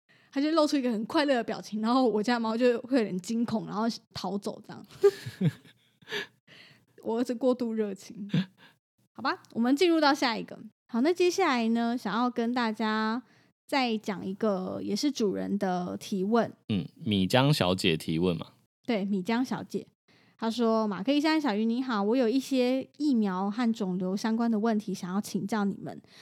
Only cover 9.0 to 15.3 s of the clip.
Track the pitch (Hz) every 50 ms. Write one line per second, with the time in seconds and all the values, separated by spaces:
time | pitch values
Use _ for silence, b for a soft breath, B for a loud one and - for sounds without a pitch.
9 | _ _ _ - 220 277 349 - - _ - 226 233 247 277 285 370 339 330 320
10 | 302 277 285 277 294 240 220 196 175 - - - - 214 - _ _ _ - 226
11 | 262 330 349 - 359 359 339 - 370 311 262 240 226 226 233 233 233 233 240 247
12 | - 208 185 226 247 247 240 240 233 233 247 254 233 220 214 214 226 214 214 220
13 | 220 220 226 254 b b b b b b b _ _ - 302 277 254 240 220 214
14 | - 226 190 175 196 190 190 - 233 220 196 180 185 190 196 196 190 202 202 208
15 | - 294 277 - 226 190